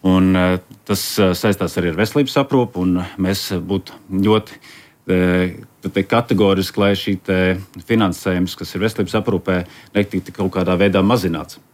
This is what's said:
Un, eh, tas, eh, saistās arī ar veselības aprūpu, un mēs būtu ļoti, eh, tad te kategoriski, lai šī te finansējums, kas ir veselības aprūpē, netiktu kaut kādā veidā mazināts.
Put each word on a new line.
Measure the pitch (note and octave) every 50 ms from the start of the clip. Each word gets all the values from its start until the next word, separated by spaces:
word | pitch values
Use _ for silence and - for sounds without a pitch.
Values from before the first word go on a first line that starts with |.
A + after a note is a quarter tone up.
| -
Un, | F#2+ F#2 F#2 F#2 F#2 F#2
eh, | F#2 F2+ F2+ F#2 F#2 - _ - - _
tas, | - G#2 F#2+ - - - -
eh, | G2+ F#2 F2+
saistās | - - A2 G2 - F#2 E2 -
arī | E2+ E2+ F2
ar | D#2
veselības | E2+ A2 A2 - D3 C#3+ C3 -
aprūpu, | C#3 C3+ - - C3 A#2+ A2 - F2+
un | F2+ F#2 F2+ F2+ F2+ F2+ -
mēs | - F#2 F#2+ G2 F#2+ - - G2+ F2 E2
būtu | F2 G2 F#2+ - - - - - -
ļoti, | F#2+ F#2+ G2 G#2+ G#2+ G#2+ G#2+ - - - - - - - - _ _ _ _
eh, | - F#2 F#2 F2+ F2+ F2+ F#2 F2+ F2+ E2 - - - _ _
tad | - F#2+ -
te | G2+ F#2+
kategoriski, | - - A2+ A#2 - - F#2+ G#2 G2 G2 F#2+ F#2+ - -
lai | - G2+ G2+ G2+
šī | F#2+ - - G2 F#2 _
te | - F#2+ F#2 F#2 F#2 F#2 F#2 G2 - - -
finansējums, | - - A#2 A2 G#2 F#2 F2 - - F#2+ F2+ F2+ F#2 F2+ -
kas | - E2+ - -
ir | F2
veselības | G2+ A2 A2 - G2+ F2 - F2+ E2+
aprūpē, | - G2 F2 - - F#2 F2+ E2+ - - - - - -
netiktu | G#2 G#2 - - F#2 - - -
kaut | - G2 F#2+
kādā | - F#2+ F2+ F2 F#2
veidā | F2+ G2+ G2+ F#2 F#2+
mazināts. | F#2 G2+ A#2+ A2+ F2+ F2+ E2 D2+ - - - - _ _